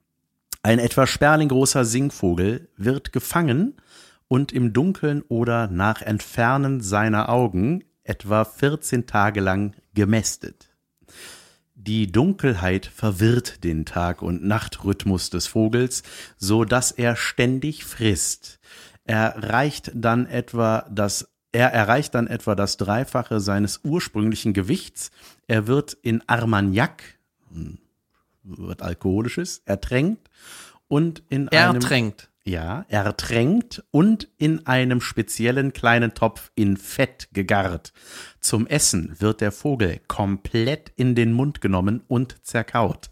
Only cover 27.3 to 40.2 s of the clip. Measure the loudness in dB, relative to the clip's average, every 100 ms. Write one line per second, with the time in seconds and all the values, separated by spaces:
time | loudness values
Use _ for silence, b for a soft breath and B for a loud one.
27.3 | _ _ -14 -12 -14 _ _ _ _ _
28.3 | _ -20 -14 -12 -10 -8 -4 0 0 0
29.3 | -4 -6 -8 -4 -4 -2 0 0 -2 _
30.3 | B B B B B -2 0 0 -4 -6
31.3 | -4 2 4 6 4 2 2 0 -4 -16
32.3 | _ -6 -4 -4 -6 -4 -2 0 -4 -2
33.3 | 0 2 2 0 -8 0 4 6 4 -2
34.3 | -2 0 0 2 2 2 0 -2 -4 -4
35.3 | -2 0 0 -2 0 2 4 2 0 -2
36.3 | -2 -8 0 2 0 -4 -2 -2 -4 -10
37.3 | -6 0 0 0 -4 -10 B B B B
38.3 | B -2 0 0 0 0 0 -4 -2 -2
39.3 | 0 -2 -2 -4 0 0 -2 -6 -2